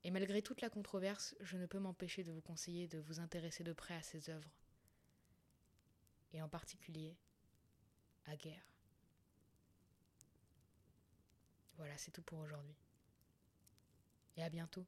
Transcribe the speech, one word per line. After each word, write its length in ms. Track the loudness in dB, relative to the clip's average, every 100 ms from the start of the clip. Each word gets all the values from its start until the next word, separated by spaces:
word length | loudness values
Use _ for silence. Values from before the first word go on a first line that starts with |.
Et 80 | 4
malgré 320 | 6 8 6
toute 180 | 6 0
la 80 | 0
controverse, 640 | 0 2 4 4 4 -2 -2
je 160 | -2 0
ne 80 |
peux 140 | 2 2
m'empêcher 460 | 2 0 0 0
de 80 | 0
vous 100 | -2
conseiller 460 | -2 -2 0 0 0
de 100 | 0
vous 220 | -2 -2
intéresser 440 | 0 0 0 0
de 80 | 0
près 220 | 0 -2
à 80 | -2
ses 260 | -2 -4 -2
œuvres. 240 | -4 -6 -14 -20 -20 -20 -20 -20 -20 -20 -20 -20 -20 -20 -20 -20 -20 -20 -20 -8
Et 80 | -4
en 60 | -2
particulier, 680 | -2 -6 -10 -6 -4 -4 -8 -20 -20 -20 -20 -20 -20 -20 -20 -20 -14 -6
à 100 | -4
Guerre. 320 | -4 -8 -14 -20 -20 -20 -20 -20 -20 -20 -20 -20 -20 -20 -20 -20 -20 -20 -20 -20 -20 -20 -20 -20 -20 -20 -20 -20 -20 -20 -20 -20 -20 -8
Voilà, 180 | -6 -4
c'est 140 | -6
tout 120 | -6
pour 180 | -6 -4
aujourd'hui. 360 | -4 -4 -8 -12 -18 -20 -20 -20 -20 -20 -20 -20 -20 -20 -20 -20 -20 -20 -12 -2
Et 60 |
à 80 | 0
bientôt 340 | 2 -2 -4